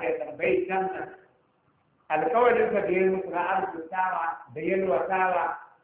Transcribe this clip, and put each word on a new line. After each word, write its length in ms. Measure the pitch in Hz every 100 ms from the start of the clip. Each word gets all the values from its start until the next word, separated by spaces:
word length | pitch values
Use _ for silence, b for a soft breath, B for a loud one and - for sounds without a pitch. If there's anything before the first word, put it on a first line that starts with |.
yardar 340 | - - 151 -
bai 300 | 165 370 -
canza. 400 | 190 190 - - - - _ _ _ _ _ _ _ -
Alƙawarin 640 | 156 - 233 240 214 214
ka 80 | 208
da 80 | 180
ya 200 | 180 190
musu 200 | 190 185
na 180 | 170 180
arzikawa 880 | 190 185 165 160 190 190 175 165 147 -
da 60 | 131
yalwatawa 960 | 175 190 190 160 175 190 185 175 - - - _